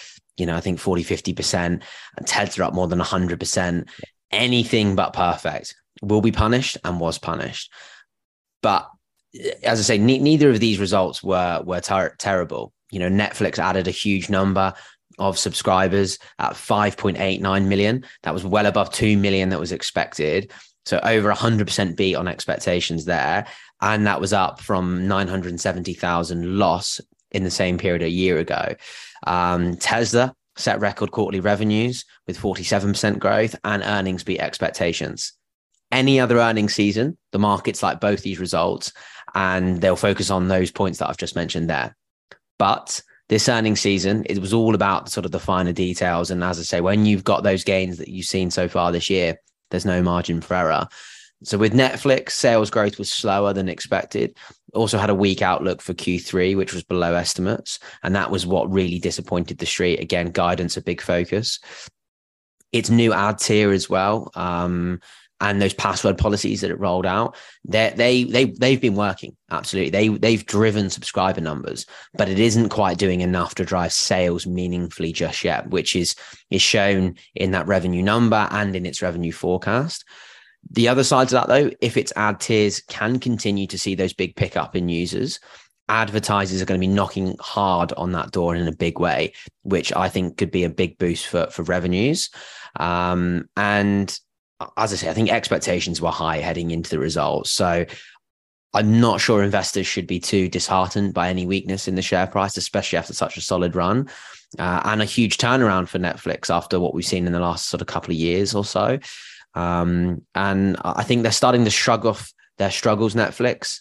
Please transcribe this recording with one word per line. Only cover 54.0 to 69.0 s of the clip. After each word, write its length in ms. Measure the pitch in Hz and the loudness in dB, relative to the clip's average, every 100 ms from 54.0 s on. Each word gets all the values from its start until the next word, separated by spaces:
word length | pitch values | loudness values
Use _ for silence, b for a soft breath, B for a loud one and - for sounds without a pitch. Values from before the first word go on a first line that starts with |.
| - 104 117 - B B _ | -2 -4 -4 -6 B B _
Also 240 | 107 107 104 | -2 0 2
had 120 | 104 | 2
a 40 | |
weak 280 | 95 98 90 | 4 2 2
outlook 380 | 92 87 92 85 | 2 2 0 -4
for 140 | - | -6
Q 260 | 87 - 90 | -6 -4 -4
three, 340 | - 95 92 | -2 0 2
which 200 | 98 92 | 2 -2
was 80 | 90 | -6
below 320 | - 90 85 | -4 -2 0
estimates. 640 | 87 87 - 92 117 - - B B | 0 -2 -2 -2 -2 -6 -12 B B
And 120 | - | -2
that 160 | 98 - | 0 0
was 160 | 92 87 | -2 0
what 240 | 92 90 | 0 2
really 280 | 95 90 87 | 0 0 -2
disappointed 600 | 87 - - 87 82 78 | -4 -6 -4 -4 -4 -6
the 60 | |
street. 360 | 80 - 90 85 | -6 0 0 0
Again, 320 | - 90 85 | -2 -2 -2
guidance, 440 | 95 87 90 85 - | 0 0 0 -2 -4
a 60 | |
big 180 | - 87 | -6 -4
focus. 580 | - 87 87 101 117 - B B B - _ _ _ _ _ _ _ | -2 0 0 -2 -2 -6 B B B -20 _ _ _ _ _ _ _
Its 180 | 117 110 | -2 2
new 220 | 117 113 | 4 4
ad 240 | 95 101 107 | 4 0 0
tier 340 | - 107 104 | 2 4 4
as 160 | 98 - | 2 0
well, 420 | 92 98 110 - | 0 0 0 -4
um, 640 | 90 90 87 90 87 87 90 B B B - | -6 -4 -2 -2 -2 -2 -6 B B B -4
and 200 | 101 101 | -2 2
those 100 | 98 | 0
password 460 | - 101 92 104 92 | 0 -2 0 0 2
policies 420 | 107 101 104 104 | 0 0 -2 -2
that 100 | 95 | -4
it 80 | 85 | -4
rolled 280 | 95 90 92 | -2 0 0
out, 280 | 98 127 B B B | 0 -2 B B B
they, 300 | - 110 110 104 | -2 0 2 2
they, 280 | 120 127 | 4 4
they, 200 | 120 120 | 4 2
they've 360 | 127 95 127 131 | 2 2 2 4
been 120 | 123 | 2
working. 400 | 98 | 2